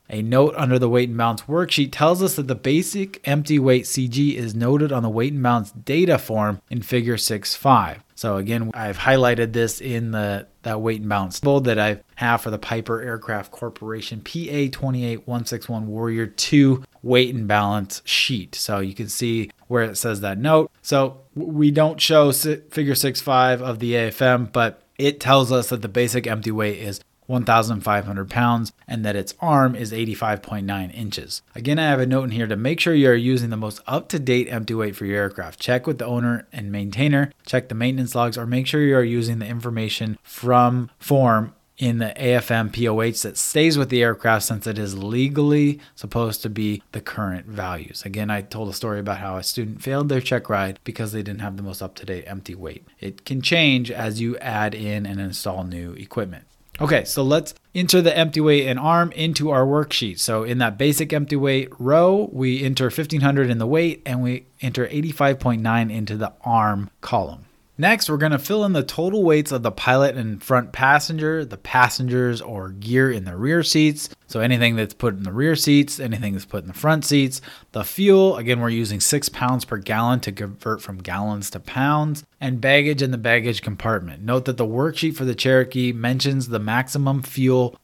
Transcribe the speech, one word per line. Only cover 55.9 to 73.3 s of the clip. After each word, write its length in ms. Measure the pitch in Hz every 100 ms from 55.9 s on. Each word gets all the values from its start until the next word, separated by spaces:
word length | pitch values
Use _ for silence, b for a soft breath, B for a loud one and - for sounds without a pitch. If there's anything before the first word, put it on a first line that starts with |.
equipment. 540 | 87 95 - 98 82 - _ _ -
Okay, 260 | 147 143 98
so 180 | -
let's 320 | 135 156 151 - _
enter 300 | 180 180 180
the 120 | 165 165
empty 240 | 160 156
weight 280 | 151 143 131
and 120 | 127
arm 320 | 151 170 170
into 360 | - 160 151 147
our 160 | 139 131
worksheet. 540 | 147 147 - 113 87
So 240 | - 110
in 160 | 113 123
that 180 | 117 101
basic 340 | 143 143 151
empty 240 | 151 143 147
weight 340 | 139 135 131 -
row, 500 | 123 156 180 196 208
we 320 | 131 131 127
enter 280 | 135 127 127
fifteen 300 | 131 156 156
hundred 280 | 139 139 131
in 80 | 117
the 80 | 113
weight, 380 | 156 170 - -
and 160 | 127
we 240 | 123 127 - _
enter 260 | 131 123 123
eighty-five 480 | 143 160 147 143 139
point 240 | 123 113
nine 260 | 113 117 113
into 280 | 110 104 107
the 160 | 107 - -
arm 460 | 113 107 101 101 -
column. 440 | - 117 82 76 - _ _ -
Next, 320 | 170 220 -
we're 60 | 151
gonna 200 | 156 147
fill 260 | - 214
in 100 | 208
the 100 | 175
total 400 | 131 - 175 208
weights 280 | 175 151 147
of 120 | 131
the 80 | 117
pilot 460 | 107 - 131 139 127
and 240 | 110 104
front 280 | - 127 110
passenger, 720 | - 135 147 147 160 151 160
the 140 | 143 101
passengers 840 | - 127 123 - 127 123 123 117
or 280 | - 107 95
gear 420 | 95 107 123 131
in 140 | 113
the 100 | 92